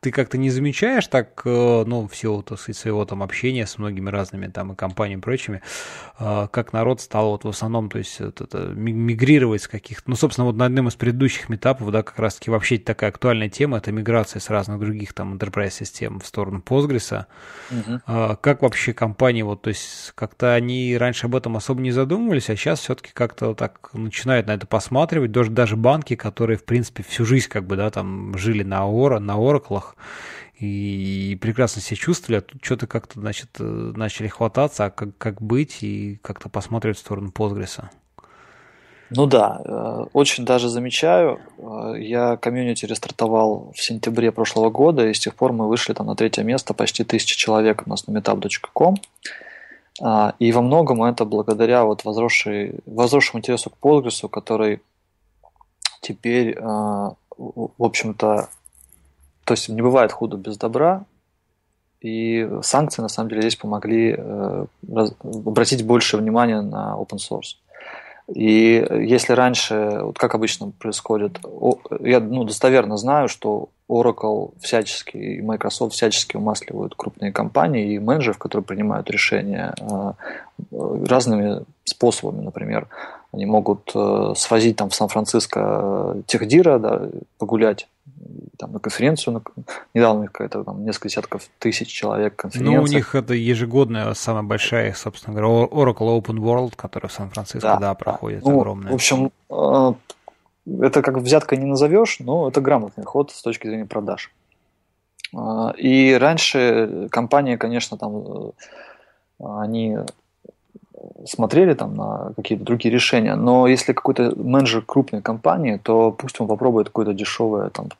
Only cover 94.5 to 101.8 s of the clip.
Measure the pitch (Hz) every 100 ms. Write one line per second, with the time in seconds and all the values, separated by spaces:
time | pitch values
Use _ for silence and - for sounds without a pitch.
94.5 | 110 - 117 107 101 110 - - 107 107
95.5 | 117 120 147 131 110 113 117 110 110 110
96.5 | 120 127 - 98 - - - 98 107 101
97.5 | 117 107 101 101 98 - - 110 104 135
98.5 | 139 104 98 98 131 - 131 135 - _
99.5 | - 147 135 131 - - - - _ _
100.5 | _ - 127 131 147 135 131 123 151 -
101.5 | 135 139 135